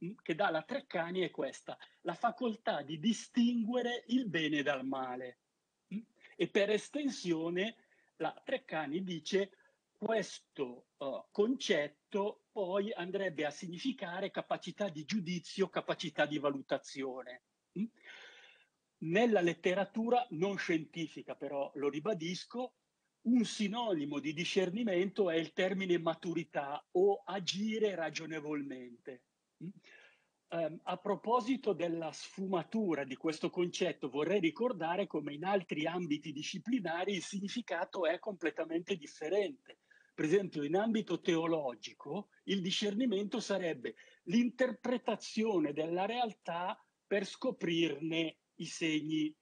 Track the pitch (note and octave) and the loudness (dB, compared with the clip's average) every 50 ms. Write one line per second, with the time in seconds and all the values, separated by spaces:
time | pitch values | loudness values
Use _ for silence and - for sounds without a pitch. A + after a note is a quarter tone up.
0 | E3+ F3 A3+ - - - E3 D#3 G3+ F3+ D#3+ D#3 - - A#3+ C#4 - - - F3 | -10 -10 -10 -6 -4 -2 0 2 2 2 2 0 -2 -2 -4 -6 -4 -4 -4 -2
1 | E3 E3+ F3+ F#3 F3 D3+ - - C#3 C3 - - - - C3+ - - - _ _ | -2 -2 0 0 0 0 -2 -4 -4 -4 -6 -8 -12 -12 -12 -12 -14 -20 _ _
2 | - F3 E3+ - - A3+ A3 - B3+ A#3 G#3 - - A3+ F#3+ D3 C#3 C3+ E3 D3+ | -6 -6 -2 0 0 -2 0 0 -2 -2 -2 -2 -2 -2 -2 -2 -4 -6 -6 0
3 | D3+ A#3 G#3 - - - - B3 A#3 A#3+ A#3+ A#3 A3 G#3+ B3 B3 A#3 A#3+ B3 A#3+ | 0 0 0 0 -4 -2 2 4 4 6 4 2 0 0 0 0 0 0 -2 -4
4 | - - A#3+ C4 B3+ G3 D#3 E3 D#3 D3 D3+ D3 C3+ D3 C#3 C3 B2+ C3+ C3 C3 | 0 2 2 2 2 2 0 0 2 2 2 2 2 2 0 0 -2 -2 -2 -2
5 | C3 B2+ B2 B2+ C3 B2 - _ _ _ _ _ _ _ _ _ _ _ F3+ A3 | -2 -4 -4 -6 -8 -10 -12 _ _ _ _ _ _ _ _ _ _ _ -10 -10
6 | - - _ _ - - - - E3+ - - G#3 G3+ G#3 G#3+ G3+ - - - D4 | -10 -12 _ _ -20 -12 -4 -2 -2 2 4 4 4 6 4 2 0 -4 -6 -4
7 | D4 C4+ G3+ - - F3 E3 D#3+ E3 E3+ F3 F3+ G3+ A3+ A#3 - _ _ _ _ | -2 -2 -4 -2 -2 0 0 0 0 0 0 0 -2 -2 -4 -10 _ _ _ _
8 | _ _ _ - D#3+ D3+ - - - - C4 B3 - - E3+ D#3 D3+ C3+ D3 F#3 | _ _ _ -4 -4 -4 -4 -6 -6 -4 -4 -4 -4 -4 -4 -4 -2 -2 -2 -2
9 | F#3+ F#3 F3 D#3 - - - F#3 G3+ G3 - _ _ _ _ _ _ _ _ _ | -2 -4 -6 -6 -2 0 0 0 0 0 -4 _ _ _ _ _ _ _ _ _
10 | G#3 G#3+ A3+ G#3+ F#3 - - - - _ _ - C3+ B2 B2 B2 - _ _ - | -2 0 0 0 0 -2 -8 -14 -18 _ _ -6 -6 -6 -6 -10 -18 _ _ -8
11 | C#3+ C3+ A#2+ - - _ - G#3 G#3 A#3 C4+ - - - F#3+ D3+ D3 D3 - _ | -6 -6 -6 -6 -10 _ 0 2 2 2 2 0 0 2 2 2 2 -2 -6 _
12 | _ _ - G3 G3+ G#3 - - _ _ - A3 F#3+ F3 F#3+ G3+ G3+ A3 - D3 | _ _ -2 -2 0 -2 -4 -6 _ _ -4 -4 -2 0 0 0 0 -2 -4 -4
13 | F3 F#3 F#3 G3 G3 F#3 D#3 D3+ D3 C#3+ - - F#3+ E3+ F3 E3 - C4 G#3+ - | -4 -4 -2 -2 -2 -2 -2 -2 -2 -2 -4 -6 -8 -10 -8 -4 -4 -4 -4 -4
14 | G3 E3+ F3 F#3+ G3 F#3 - F#3+ - - E3 D#3+ - F3+ - - G#3 G3 D3+ D#3 | -6 -6 -4 -4 -4 -4 -4 -6 -2 -2 -4 -4 -4 -6 -4 -4 -4 -4 -4 -6
15 | D3+ - G3 A3 E3 E3 F3+ E3+ - - - F#3+ F#3 F3 - E3+ - - D#3+ - | -4 -2 -2 -2 0 -2 -4 -4 -6 -6 -2 0 0 0 0 -2 -2 -2 -4 -4
16 | - D#3+ - - D3+ D3 D3+ C#3+ C#3 C#3+ C#3 C#3 C3 - - C3+ - - - C#3 | -4 -2 0 0 2 2 2 0 0 0 0 -2 -2 -2 -4 -4 -4 -6 -8 -6
17 | C3+ C3+ B2+ C3 A#2+ B2 B2+ B2 _ _ _ _ _ _ - F3 A3 A3+ - _ | -6 -6 -6 -8 -10 -12 -16 -16 _ _ _ _ _ _ -6 -4 -4 -4 -6 _
18 | - - - - - - - - - - - _ _ _ _ _ _ _ _ _ | -20 -20 -20 -18 -18 -20 -20 -20 -20 -20 -20 _ _ _ _ _ _ _ _ _
19 | E3 D#3+ E3+ G#3 A#3+ A#3+ G#3 F#3+ F3 E3+ E3 - - F#3 F3+ G3 F#3+ - - A3 | -2 2 4 4 6 6 6 4 4 2 2 2 0 2 2 2 0 0 -2 -2
20 | A3+ A#3 B3 B3 B3 - E3+ D3+ F#3 G3+ G3 F3 - - E3+ D#3+ D3+ - - E3+ | 2 4 4 2 2 0 0 0 0 0 0 0 0 0 0 0 0 -4 -6 -6
21 | D#3+ D3 - D3 - - B2+ - D3+ C#3 C#3+ C#3 C#3 - - C#3 C#3+ C#3+ C3+ D#3 | -6 -6 -8 -10 -10 -10 -8 -6 -6 -4 -2 -2 -4 -4 -2 -2 0 0 0 0
22 | D3+ G#3+ G#3+ E3 D#3 F3 F#3 - - - - A#3+ B3+ B3 - _ _ _ _ _ | 0 -2 -2 0 -2 -4 -4 -6 -8 -8 -8 -6 -6 -8 -10 _ _ _ _ _
23 | _ _ _ _ - A3+ B3 B3 G#3 - - - G#3+ F#3 G#3 A#3+ A#3+ A3 F#3 D3+ | _ _ _ _ 2 4 6 6 4 2 0 -2 -2 -2 0 -2 0 0 0 0
24 | C#3 C#3+ D3 C#3+ C3+ D3+ D3+ D#3 F3 - - G3 F#3 F3 F3 A#3 B3 G#3 F3+ F3 | 0 -2 -2 -2 -2 -2 -2 -2 -2 0 2 2 2 2 0 0 0 2 2 2
25 | F#3+ G3 - - G3 F3 D#3+ E3 D#3+ - - - F#3 F#3 G3 F#3 F#3+ F3+ F3 E3+ | 2 2 2 2 2 2 2 2 0 0 0 0 0 2 2 0 2 2 2 4
26 | E3 E3 D#3+ - - F3 D#3+ E3+ D#3+ - - D#3+ C#3 C#3 D3 D3 - _ - F3+ | 4 0 -2 0 -2 -2 -2 -2 -2 -2 -4 -4 -4 -2 -6 -8 -6 _ 2 4
27 | G3 G3+ G3 G3 - - F#3 G3+ F3 D3 D#3 F#3+ G#3+ A3 G#3+ A3 G#3+ G#3 F#3 E3 | 6 6 4 2 -2 -4 -4 -2 -2 -2 -2 0 0 0 2 2 2 2 2 0
28 | D#3+ D#3 D3+ D#3 E3 D3+ D#3+ D#3 C#3+ D3+ D3+ D3 C#3+ C#3 C3 C3 B2 B2 A#2+ A#2 | -2 -2 -4 -6 -6 -6 -6 -6 -4 -4 -4 -4 -4 -6 -8 -10 -10 -12 -14 -14
29 | _ D3 B2+ B2 _ _ _ _ _ _ _ - D#3 F#3 - - - - - - | _ -14 -14 -14 _ _ _ _ _ _ _ -12 -12 -12 -12 -12 -18 -20 -20 -20
30 | - - _ _ _ _ _ _ _ _ - E3 E3 D#3 E3 - - - F3+ - | -20 -20 _ _ _ _ _ _ _ _ -2 -2 -2 -2 -4 -6 -6 -6 -6 -4
31 | - G3+ G3 - - G#3+ A#3 B3 G#3 A#3+ C4+ - - G#3+ F#3 D#3 E3+ E3+ E3 E3 | -2 -2 -2 -2 2 2 2 2 4 2 0 0 2 0 0 2 0 -2 -2 -2
32 | E3 D3+ C#3+ - - - - G3 F#3+ F#3+ F#3+ E3+ D3+ - - A3+ G#3+ F3+ D#3 C#3 | -4 -6 -6 -10 -12 -12 -8 -6 -2 0 0 0 0 0 0 0 2 2 2 0
33 | C#3 C3 C3 - - D#3+ D3+ - F#3 E3 - F3+ F3+ F3 - - F#3+ E3 C#3+ - | -2 -4 -6 -2 -2 -2 0 0 -2 -2 0 0 0 0 0 0 0 0 0 -2
34 | D#3 C3+ B2+ C#3+ D3+ E3+ G3 G#3 E3 D#3+ - - A3+ B3 B3 E3+ D#3+ E3 F3 G3 | -4 -2 0 0 2 4 4 4 4 2 2 2 0 0 0 0 -2 0 0 0
35 | G3 - - D#3+ D3 C#3+ D3 D3 E3+ G3 G#3 G3 E3+ - F3 D3+ D3+ E3 F3 F3+ | 0 -2 -2 -2 -2 -4 -6 -4 0 2 2 2 2 -2 -2 -2 0 0 0 -2
36 | F3+ E3+ - D3 - D#3+ C#3 D3+ D3+ - - F3 - A3 B3+ A#3 F3 D#3+ E3 F3 | 0 0 -2 -2 -2 -6 -8 -6 -6 -6 -8 -6 -2 0 0 0 0 0 -2 0
37 | F#3 G3 G3+ E3+ - - G#3 F#3+ G3+ F#3 - A#3+ - - F3+ E3 F#3+ - - G3+ | 0 0 0 -2 -2 -4 -4 -4 -4 -4 -4 -6 -4 -2 -2 -2 -2 -2 -2 0
38 | E3+ D#3 F3 F3 - G#3+ G3 - E3+ D#3 - E3+ D#3+ D#3+ E3 E3+ E3+ - G3+ E3 | 2 2 2 0 -2 -6 -4 -2 -2 -2 0 -2 -2 -2 -2 -2 -2 -2 -4 -4
39 | C#3+ D3 - - D#3 D#3 F#3 G#3 G3 E3 C3+ - _ - - _ _ _ - - | -6 -10 -10 -8 -2 0 2 2 2 0 -2 -8 _ -20 -20 _ _ _ -20 -20
40 | _ _ _ - D#3 D3+ F3+ G3+ G3 E3+ - D#3 C#3+ C#3+ E3+ G3 A3 A3+ G#3+ A3 | _ _ _ -2 2 4 4 4 4 2 -2 -2 0 2 2 2 4 4 2 2
41 | - - E3+ D#3+ - F#3+ E3 D#3+ E3 E3 D#3+ D#3 C#3+ B2+ A#2 - - A#2+ - - | 2 0 -2 0 2 2 4 4 4 2 2 2 0 -2 -4 -6 -10 -14 -14 -12
42 | - C#3+ D#3 G3+ - - _ _ _ - G3 G3+ E3+ F#3+ F3+ - G#3+ G3+ G3+ G#3+ | -10 -6 -6 -6 -8 -10 _ _ _ 0 0 0 2 0 0 0 0 0 2 2
43 | C4+ B3 F#3 G3 G#3 F#3+ - A3+ - - G3 F#3 F#3 E3 D3+ B2+ A#2 A#2+ - - | 2 2 2 2 0 0 -2 -2 -2 0 -2 0 0 -2 -2 -2 -6 -8 -10 -12
44 | - - - _ _ E3+ F#3 A#3 B3 A#3+ - - B3+ B3+ G#3+ - - A#3+ B3+ A#3 | -18 -20 -20 _ _ 2 4 4 4 4 2 2 2 2 2 -2 -2 0 0 0
45 | - A#3+ G#3 - - - - A3 G#3+ A3+ G#3 E3+ D3+ C#3+ C#3+ D3+ D#3 E3 E3+ F3+ | 0 0 -2 -2 -4 -4 0 2 2 4 4 4 4 2 2 0 0 0 0 0
46 | G3 G#3 A#3 B3 B3 A3 F#3 - _ F#3 E3+ E3+ F3+ F#3+ A3+ - _ _ _ _ | 0 0 0 0 0 0 -2 -6 _ -4 -4 -2 -2 -4 -4 -6 _ _ _ _
47 | _ - G3 G#3 G3 - - - - B3+ - - F3+ E3+ E3+ E3 E3 D#3 C#3+ C#3 | _ 0 0 0 0 -2 -4 -4 -2 -2 -2 0 0 2 4 4 4 2 2 -2
48 | D#3+ D#3+ D#3+ E3 E3 D#3 - _ _ _ _ - E3+ D3+ - - E3+ D#3+ D#3 D3+ | -2 0 0 0 0 -2 -4 _ _ _ _ -12 -10 -10 -4 -2 0 0 0 0
49 | D3 D#3 D#3 D#3 D3+ D3+ - _ | 0 0 0 0 0 0 -2 _